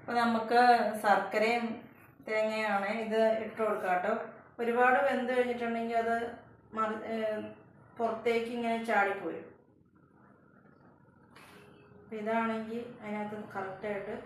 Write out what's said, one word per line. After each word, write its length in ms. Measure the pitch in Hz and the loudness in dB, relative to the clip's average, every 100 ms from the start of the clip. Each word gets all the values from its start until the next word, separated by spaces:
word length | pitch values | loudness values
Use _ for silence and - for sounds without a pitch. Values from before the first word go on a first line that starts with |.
അപ്പൊ 120 | - 240 | -2 0
നമുക്ക് 380 | 233 226 220 240 247 233 214 220 | 2 2 4 6 8 6 4 0
ശർക്കരയും 640 | 214 196 - 214 220 240 226 - - - - - - | 2 2 2 0 2 2 -2 -6 -12 -20 -20 -18 -4
തേങ്ങയാണ് 640 | 214 220 220 214 202 196 226 | -2 0 0 0 0 0 -4
ഇത് 160 | 214 220 220 220 | -2 2 4 2
ഇട്ട് 160 | 220 - | -2 -2
കൊടുക്കാം 320 | 220 196 190 | 0 0 0
കേട്ടോ. 200 | 180 190 233 - - - - | 0 0 -2 -4 -14 -20 -6
ഒരുപാട് 380 | 233 233 247 262 277 | 0 4 6 6 4
വെന്ത് 220 | 247 240 | 2 0
കഴിഞ്ഞിട്ടുണ്ടെങ്കിൽ 640 | 254 247 233 233 233 233 233 | 0 0 0 -2 -2 0 0
അത് 120 | 226 233 233 - - - - 220 | 0 0 -2 -10 -20 -20 -12 -4
മറി-, 260 | 214 220 - | -2 -4 -6
ഏ, 40 | 226 220 214 214 214 - - - - | -4 -2 -4 -8 -14 -20 -20 -20 -4
പുറത്തേക്ക് 520 | 233 220 240 233 226 240 | -2 0 0 0 -2 -4
ഇങ്ങനെ 220 | 233 226 226 | -2 -2 0
ചാടിപ്പോരും. 560 | 208 190 190 170 - - - - - _ _ - - - - - - - - - - - - - - - - - - - - | 2 2 0 -6 -8 -12 -20 -20 -20 _ _ -20 -20 -20 -20 -20 -20 -20 -20 -20 -20 -20 -20 -20 -20 -20 -20 -20 -20 -20 -20
അപ്പൊ 160 | - 220 | -14 -8
ഇതാണെങ്കിൽ 600 | 208 226 226 220 220 233 233 - | -2 0 0 -2 -4 -8 -8 -12
അതിനകത്ത് 420 | 214 208 208 214 214 | -8 -6 -6 -8 -8
കറക്റ്റായിട്ട് 600 | 196 190 - 214 202 208 214 | -8 -8 -8 -6 -6 -6 -10